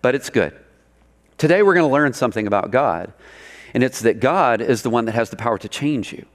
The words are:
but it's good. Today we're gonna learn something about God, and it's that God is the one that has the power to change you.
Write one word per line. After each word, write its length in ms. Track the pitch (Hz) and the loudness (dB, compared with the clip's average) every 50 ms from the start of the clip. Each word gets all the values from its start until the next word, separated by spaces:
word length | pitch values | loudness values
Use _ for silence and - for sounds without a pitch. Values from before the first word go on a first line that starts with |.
but 120 | - 123 127 | 0 0 -2
it's 160 | 139 - - | -2 -6 -2
good. 240 | - 120 90 73 - - _ _ _ _ _ _ _ _ _ _ _ _ _ _ _ - | -2 -2 -2 -2 -4 -14 _ _ _ _ _ _ _ _ _ _ _ _ _ _ _ -2
Today 240 | - 151 170 196 | 2 2 4 4
we're 120 | 214 196 180 | 4 4 4
gonna 140 | 180 165 147 | 4 4 4
learn 240 | 131 143 151 139 | 2 2 2 0
something 340 | 123 - 135 117 - 113 107 | 0 -2 -4 -2 -2 -2 -2
about 240 | 104 101 101 - 107 | 0 0 -2 -2 0
God, 420 | 101 127 147 120 82 85 90 - - _ - - - - - - - - - - - | 0 0 2 2 -2 -4 -6 -12 -16 _ -20 -20 -20 -20 -20 -20 -20 -20 -20 -6 0
and 80 | 120 | 0
it's 180 | 123 127 - - | 0 0 -2 0
that 200 | 107 113 190 113 | 0 0 2 2
God 400 | 127 131 165 196 165 127 117 104 | 0 0 2 2 2 2 2 0
is 220 | 113 117 127 110 | 0 0 -2 0
the 80 | - 123 | 0 -2
one 140 | 113 117 117 | 0 0 -2
that 100 | 113 110 | 0 -2
has 160 | 117 113 - | -2 -2 -2
the 60 | - | -6
power 220 | 92 107 120 113 95 | -6 -4 -4 -4 -4
to 100 | - 107 | -6 -10
change 440 | - - 139 147 151 123 101 - | -10 -6 -4 -2 -2 -4 -6 -8
you. 140 | - - - _ | -12 -18 -20 _